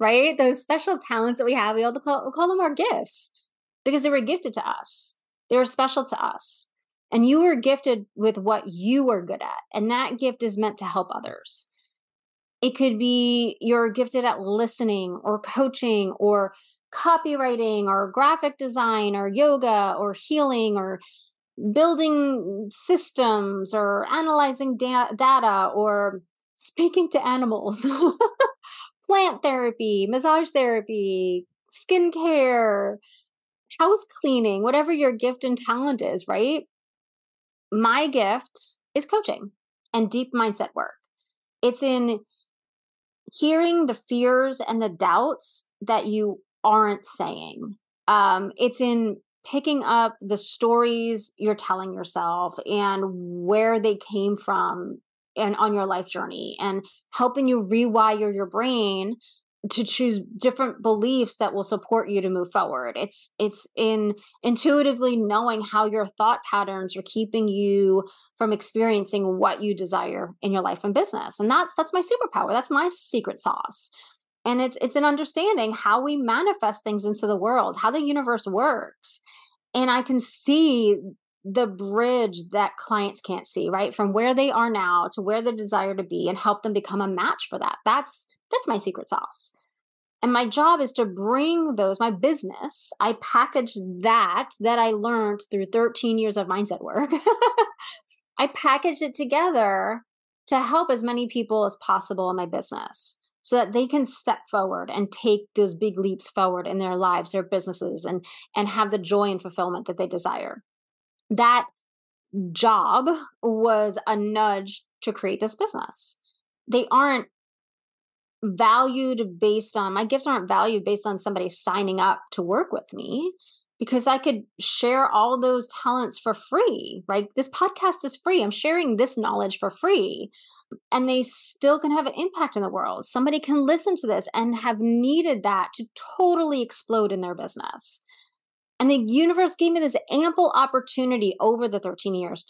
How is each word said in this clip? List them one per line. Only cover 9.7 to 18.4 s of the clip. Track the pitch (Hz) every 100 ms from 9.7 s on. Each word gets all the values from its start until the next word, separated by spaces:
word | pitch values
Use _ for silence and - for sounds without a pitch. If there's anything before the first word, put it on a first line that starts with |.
And | - 220
that | 240 262 240
gift | 254 240
is | 226 202
meant | 214 208
to |
help | 190 196 180
others. | - - - - - - _ _ _ _ _ _ _ _ _
It | 254 254
could | 262 220
be | 247 247 240 240 233 -
you're | 226 240 233
gifted | 208 240 254
at | 240 214
listening | 196 214 233 - 226 202 180 180
or | 208 214
coaching | - 262 269 262 240 214 190 -
or | 208 202 196 - _ _ _
copywriting | - 339 330 330 285 262 233 226 214
or | 196 196 196
graphic | 247 285 320